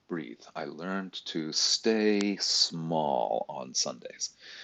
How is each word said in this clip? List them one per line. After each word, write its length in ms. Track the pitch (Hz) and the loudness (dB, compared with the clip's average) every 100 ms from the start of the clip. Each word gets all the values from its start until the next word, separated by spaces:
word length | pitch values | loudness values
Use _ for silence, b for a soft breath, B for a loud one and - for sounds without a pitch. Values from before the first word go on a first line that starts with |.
| - | -8
breathe. 340 | 87 62 57 - | -6 -6 -12 -12
I 100 | - 73 | -10 -8
learned 480 | 76 90 95 92 - - | -6 -4 -4 -4 -10 -6
to 260 | 85 78 | -4 -2
stay 840 | 76 - - 113 110 107 104 101 95 | 0 2 2 4 6 6 6 4 2
small 1080 | - - - 82 82 80 73 65 53 58 - | 2 2 2 0 0 2 2 2 2 0 -2
on 260 | 71 64 | -8 -4
Sundays 560 | - - 64 - - - B B B | -2 -2 -4 -12 -8 -10 B B B